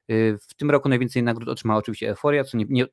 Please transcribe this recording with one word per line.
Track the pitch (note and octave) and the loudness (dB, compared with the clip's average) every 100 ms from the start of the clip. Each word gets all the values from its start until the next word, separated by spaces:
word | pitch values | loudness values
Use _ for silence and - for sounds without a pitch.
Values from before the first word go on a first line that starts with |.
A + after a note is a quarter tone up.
| - | -2
Y, | A2 A2 G#2 | 2 2 0
w | - | -6
tym | - D3 | -6 0
roku | C#3+ C#3 | 2 4
najwięcej | B2 B2 B2+ | 2 0 0
nagród | A#2+ A#2 A#2 | 0 -2 -6
otrzymała | A2 A2 G#2+ | -4 0 0
oczywiście | A#2 G#2 A2 | -2 -4 -6
Euforia, | G#2+ D3 D3 | -2 0 0
co | C3+ A#2 | 0 -4
nie, | G#2+ | 0
nie, | B2+ B2+ | 0 -2